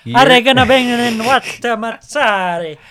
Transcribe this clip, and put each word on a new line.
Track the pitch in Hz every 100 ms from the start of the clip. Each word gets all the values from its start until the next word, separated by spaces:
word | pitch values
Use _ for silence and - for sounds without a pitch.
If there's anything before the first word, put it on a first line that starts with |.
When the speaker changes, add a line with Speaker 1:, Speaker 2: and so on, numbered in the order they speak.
Speaker 1:
you're | 117 233
Speaker 2:
Are | 254
they | 254
gonna | 240 262 247
bring | 262 247
in | 240 240 220
Walter | 226 262 - - 240 226
Mazzari? | 226 - - 294 247 196 180 170 165 147 -